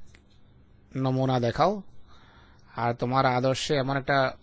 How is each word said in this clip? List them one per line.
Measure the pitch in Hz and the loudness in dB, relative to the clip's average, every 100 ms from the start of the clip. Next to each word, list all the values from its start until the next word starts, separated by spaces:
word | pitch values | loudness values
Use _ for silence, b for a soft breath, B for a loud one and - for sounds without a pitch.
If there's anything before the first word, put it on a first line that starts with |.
| - - - - - - - - - 131 | -16 -20 -20 -20 -20 -20 -20 -20 -12 -4
নমুনা | 131 131 131 127 | 0 0 2 2
দেখাও, | 120 113 165 208 - - b b b b b b b - | 0 2 2 0 -8 -16 b b b b b b b -4
আর | 117 | -2
তোমার | 120 123 131 131 | -2 0 2 2
আদর্শে | 127 131 131 - 151 | 2 2 0 0 0
এমন | 131 139 | 0 -2
একটা | 135 139 131 - | 0 2 2 -2